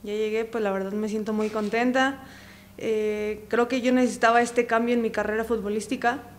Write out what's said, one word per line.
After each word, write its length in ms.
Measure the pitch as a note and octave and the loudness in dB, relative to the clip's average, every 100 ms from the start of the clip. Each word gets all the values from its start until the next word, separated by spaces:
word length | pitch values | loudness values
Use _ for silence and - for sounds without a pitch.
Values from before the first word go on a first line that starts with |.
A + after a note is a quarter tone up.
ya 100 | - | -6
llegué, 320 | G#3+ G#3+ A3 | -2 0 -2
pues 180 | A3+ A#3 | -2 -2
la 100 | G#3 | -2
verdad 200 | G3 F#3+ | -2 -2
me 160 | G#3 G#3+ | -4 -2
siento 240 | A3 G#3+ | -4 -2
muy 160 | G#3+ G#3+ | -2 0
contenta. 720 | G#3+ G#3 A3+ B3 B3+ C4 C#4 - - - - - - | -2 -2 0 2 2 2 0 -14 -18 -20 -20 -20 -8
Eh, 720 | A3 G#3+ G#3+ G#3+ G#3 G#3 G#3+ | -2 0 0 -2 -4 -6 -2
creo 200 | A3+ A#3+ | 0 2
que 120 | C4 | 2
yo 100 | A#3+ | 4
necesitaba 520 | B3+ B3 G3+ A#3 A#3 | 4 2 4 4 6
este 240 | A#3+ A#3+ A#3 | 4 0 2
cambio 280 | A3+ A#3+ | 0 2
en 60 | A#3+ | 0
mi 80 | A3+ | 0
carrera 360 | G#3 G#3 A3 | -2 -2 -2
futbolística 760 | A3+ A3+ G3+ G#3+ G#3+ B3+ A#3+ C4+ - | -2 -2 -2 -4 -4 -2 -2 -2 -10